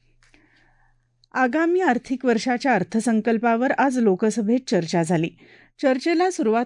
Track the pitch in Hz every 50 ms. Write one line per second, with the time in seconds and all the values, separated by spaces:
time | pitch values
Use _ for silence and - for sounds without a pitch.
0 | _ _ _ _ _ _ _ _ _ _ _ _ _ _ _ _ _ _ _ _
1 | _ _ _ _ _ _ - 254 254 247 269 311 330 339 349 370 370 294 240 240
2 | - - 262 247 - 247 240 226 - 254 247 240 - 269 233 185 175 - - 220
3 | 214 247 226 214 208 240 226 214 233 233 226 226 254 277 - - 254 277 247 254
4 | 226 208 185 - 226 220 208 233 208 202 240 262 254 - 233 180 170 160 - 170
5 | 165 160 180 156 165 170 - _ - - - - - _ _ - 302 269 262 262
6 | - 330 339 320 359 381 349 - 226 214 220 233 247